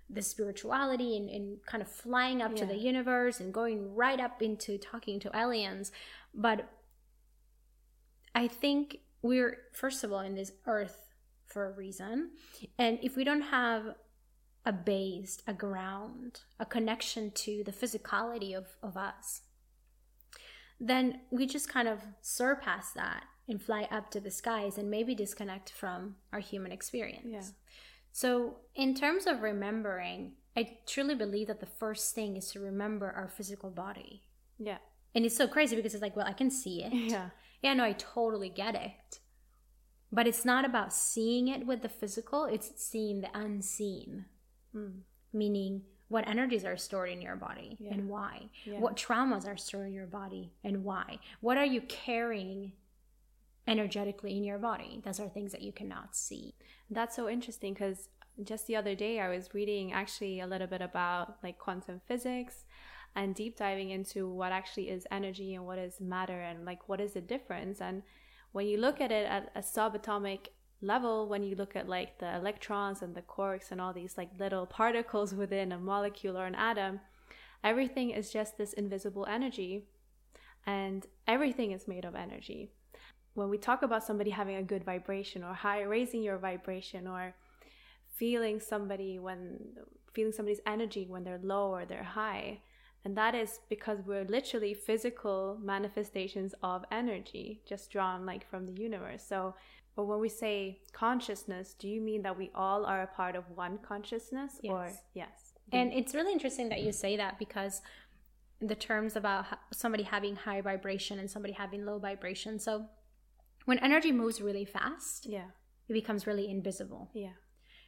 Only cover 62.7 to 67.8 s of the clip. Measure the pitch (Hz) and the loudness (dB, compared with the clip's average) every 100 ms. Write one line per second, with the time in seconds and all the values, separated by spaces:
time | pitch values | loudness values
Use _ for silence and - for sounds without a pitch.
62.7 | - - - - - 196 190 220 226 202 | -20 -18 -18 -8 -2 -2 0 -4 -2 0
63.7 | 196 190 190 190 196 185 185 180 185 190 | 0 -2 -4 -4 -4 -4 0 0 0 -2
64.7 | - 190 185 - 196 196 190 190 185 180 | -4 -2 -4 -4 -4 -2 -4 -6 -6 -6
65.7 | 185 180 - 185 185 185 180 175 170 175 | -6 -6 -6 -4 -2 -2 -2 -6 -6 -8
66.7 | 180 - 190 208 196 175 262 - 180 185 | -10 -4 -2 -2 -2 -4 -6 -4 -6 -4
67.7 | 202 | -4